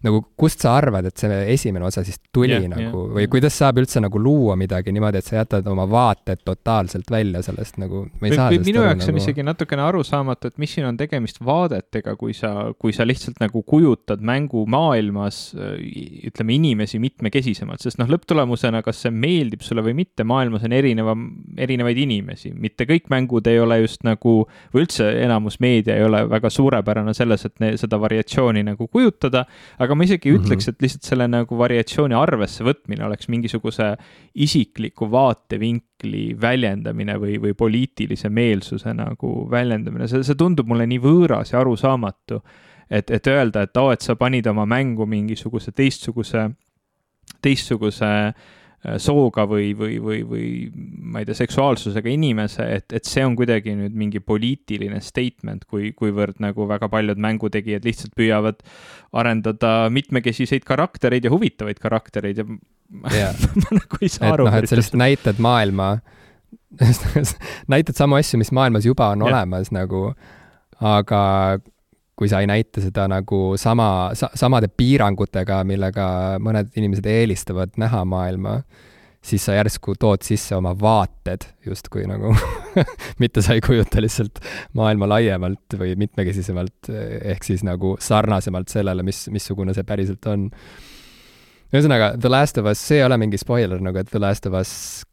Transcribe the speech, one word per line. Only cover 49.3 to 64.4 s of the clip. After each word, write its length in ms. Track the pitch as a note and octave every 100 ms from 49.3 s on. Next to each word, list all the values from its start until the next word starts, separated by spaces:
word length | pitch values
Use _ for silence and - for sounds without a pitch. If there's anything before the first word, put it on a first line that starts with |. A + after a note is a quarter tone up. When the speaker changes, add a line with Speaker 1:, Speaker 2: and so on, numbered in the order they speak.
| A2
Speaker 2:
või, 300 | G#2 G#2 G#2
või, 240 | G#2 G#2+ A2+
või, 220 | A2 A2
või 480 | A2+ A2+ A#2 A#2+ A#2+ G#2+ C3 -
ma 160 | A2+ A2
ei 60 | G#2+
tea, 80 |
seksuaalsusega 760 | G#2+ A#2+ - C#3 A#2+ - G2+ A2
inimese, 520 | C#3 D#3 A2 G#2 - A#2 G#2
et, 160 | -
et 120 | A2+
see 200 | - - C3
on 80 | A#2
kuidagi 380 | A#2+ A2+ G#2
nüüd 180 | G#2 G2+
mingi 260 | A2 G#2 G#2
poliitiline 800 | - G#2+ A#2 C#3 - G#2 G2+ G#2
statement, 600 | - - B2 _ G#2+ G2+ -
kui, 240 | G#2 G#2
kuivõrd 460 | - G#2+ G2+ G#2 G2
nagu 260 | G#2 G2+ G#2
väga 200 | G#2 G#2+
paljud 300 | A2 G#2 G2+
mängutegijad 640 | G#2+ A2 G#2+ G#2+ A2 G#2
lihtsalt 300 | A#2 A2+ -
püüavad 400 | - A2+ G#2+ G#2+ G#2+ - - - - _
arendada 800 | - A#2 A2+ A2 G#2+ A#2 A2+ A2+
mitmekesiseid 720 | B2 - C3 A#2+ A2+ B2+ C3+
karaktereid 600 | - C3+ F3 - B2 B2+
ja 60 | A#2+
huvitavaid 480 | D#3 G#3+ - G#2+ G#2
karaktereid 580 | A2 A2+ - - G2+ G2+
ja 60 | A2 A2 _ _ _ - -
Speaker 1:
Jaa. 200 | G#2+ G2 - -
Speaker 2:
<laughs> 160 | -
ma 60 | - G#3+
nagu 160 | - -
ei 80 | F#3+
saa 200 | - A2
Speaker 1:
Et 40 |
Speaker 2:
aru 120 | D#3